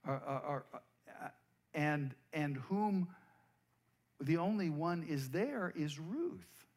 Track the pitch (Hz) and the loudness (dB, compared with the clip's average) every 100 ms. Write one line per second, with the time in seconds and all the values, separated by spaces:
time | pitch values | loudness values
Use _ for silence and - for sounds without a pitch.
0 | - 135 135 139 147 139 - 131 _ _ | -2 -4 -2 -4 -2 -4 -6 -16 _ _
1 | - - 143 - _ _ _ 156 151 147 | -20 -12 -12 -14 _ _ _ 2 2 2
2 | 135 - _ 156 147 135 127 190 214 190 | 0 -6 _ -2 0 0 0 2 4 4
3 | 180 - - - _ _ _ _ _ _ | 2 -2 -20 -20 _ _ _ _ _ _
4 | _ _ 139 165 180 214 170 147 165 175 | _ _ 2 4 4 2 2 2 0 0
5 | 160 143 135 165 247 269 180 165 151 143 | 0 -2 0 0 0 0 -2 0 -2 -2
6 | 160 269 349 185 - - - | -6 -2 -2 -4 -14 -20 -20